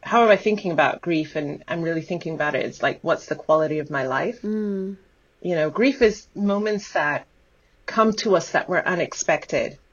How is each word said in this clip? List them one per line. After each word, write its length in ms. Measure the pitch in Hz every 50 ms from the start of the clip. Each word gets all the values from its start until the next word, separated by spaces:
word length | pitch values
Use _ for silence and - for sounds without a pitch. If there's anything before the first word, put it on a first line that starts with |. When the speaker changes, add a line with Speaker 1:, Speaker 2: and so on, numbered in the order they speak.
| -
Speaker 1:
how 200 | - - 233 233
am 60 | 226
I 60 | 208
thinking 360 | 196 - 220 214 202 - 190 165
about 280 | 160 151 135 - -
grief? 360 | - 175 170 156 156 147 -
And 280 | 160 147 143 147 147 - -
I'm 140 | 160 170 165
really 200 | 165 165 165 156
thinking 320 | - 180 170 - 165 160
about 200 | 151 151 147 147
it, 120 | 131 -
it's 160 | 120 - - -
like, 160 | 139 123 - -
what's 240 | 165 165 - -
the 80 | - 160
quality 420 | 147 - - 160 156 156 151 151 156
of 120 | 147 147
my 160 | 151 139 131
life? 360 | 131 131 139 151 196 240 - -
Speaker 2:
Mm. 540 | 208 214 214 214 208 202 190 190 190 196 190 _ _ _ _ _ _ _ _
Speaker 1:
You 140 | - 180 180
know, 160 | 165 151 156
grief 320 | 151 - 226 269 262 262 247
is 240 | 214 208 - - _ _
moments 580 | - 202 202 202 202 208 214 214 202 202 - -
that 340 | 185 156 147 147 131 - _ _ _ _ _ _ _ _ _ _ _ _
come 260 | - - - 220 220 214
to 220 | 214 - 226 190
us 140 | 170 - - -
that 160 | - - -
were 180 | 185 170 -
unexpected. 920 | - 185 175 160 - - - - - 165 151 - - - 139 113 117 139 - _ _